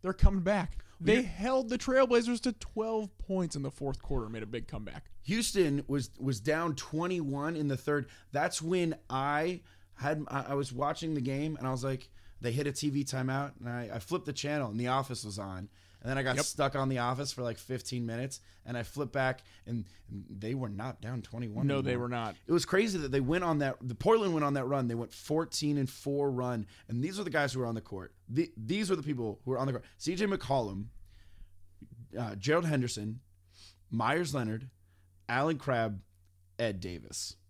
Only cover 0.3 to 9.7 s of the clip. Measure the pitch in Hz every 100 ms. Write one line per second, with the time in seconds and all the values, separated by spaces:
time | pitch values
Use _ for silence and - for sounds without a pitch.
0.3 | 196 175 208 - - - - 170 226 233
1.3 | 165 220 262 247 240 - 262 262 240 233
2.3 | 240 254 220 - - 220 220 214 - -
3.3 | 190 175 147 139 - 139 127 - 135 110
4.3 | 113 107 117 - 151 104 - - - -
5.3 | 214 220 196 170 139 143 139 - - 131
6.3 | 120 117 156 170 139 - 151 175 180 147
7.3 | 139 147 165 147 135 - 147 143 - -
8.3 | 143 165 - 160 180 170 160 - 131 139
9.3 | 147 165 180 -